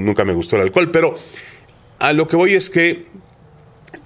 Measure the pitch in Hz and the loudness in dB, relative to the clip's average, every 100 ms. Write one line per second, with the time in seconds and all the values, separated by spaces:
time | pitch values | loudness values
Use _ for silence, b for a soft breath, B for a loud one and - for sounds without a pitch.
0 | 98 101 98 87 170 110 95 180 170 170 | 0 0 0 -2 0 0 2 0 0 2
1 | 160 B B B B B B - - - | 0 B B B B B B -20 -20 -4
2 | 139 151 156 165 185 196 185 175 170 - | -2 0 0 2 2 2 0 0 0 -2
3 | - 196 - _ - - - - - - | -10 -20 -20 _ -20 -20 -20 -20 -20 -20